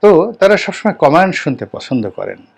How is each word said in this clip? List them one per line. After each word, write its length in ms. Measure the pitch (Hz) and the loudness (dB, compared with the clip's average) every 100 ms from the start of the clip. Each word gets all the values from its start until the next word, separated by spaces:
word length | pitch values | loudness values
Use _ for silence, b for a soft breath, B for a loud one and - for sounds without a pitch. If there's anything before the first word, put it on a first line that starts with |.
তো 80 | 208 175 196 226 | 6 4 2 0
তারা 180 | 196 202 | 2 2
সবসময় 380 | - 190 220 180 | -2 -4 -4 0
কমান্ড 320 | 147 156 190 180 | 2 4 2 -2
শুনতে 300 | - 127 101 | -6 -6 -8
পছন্দ 440 | 120 - 131 104 | -12 -6 -4 -4
করেন 300 | - 98 95 - | -8 -12 -12 -18